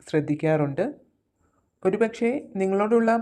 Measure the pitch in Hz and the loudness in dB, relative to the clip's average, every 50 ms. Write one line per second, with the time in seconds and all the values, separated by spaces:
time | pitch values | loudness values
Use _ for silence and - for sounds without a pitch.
0 | - - - 156 147 143 151 147 - 160 156 156 147 139 139 151 190 - - - | -10 -4 -2 -2 0 0 -4 -2 0 0 0 0 0 -2 -2 -4 -4 -4 -6 -12
1 | _ _ _ _ _ _ _ _ _ _ _ _ _ _ _ _ - 185 185 214 | _ _ _ _ _ _ _ _ _ _ _ _ _ _ _ _ -2 -2 0 0
2 | 226 220 220 - 233 233 254 294 - - - 196 190 190 190 196 208 214 233 233 | 0 -2 -2 -2 -2 -2 -2 -2 -6 -8 -4 -2 -2 0 0 0 2 2 2 2
3 | 226 226 226 233 | 4 4 2 0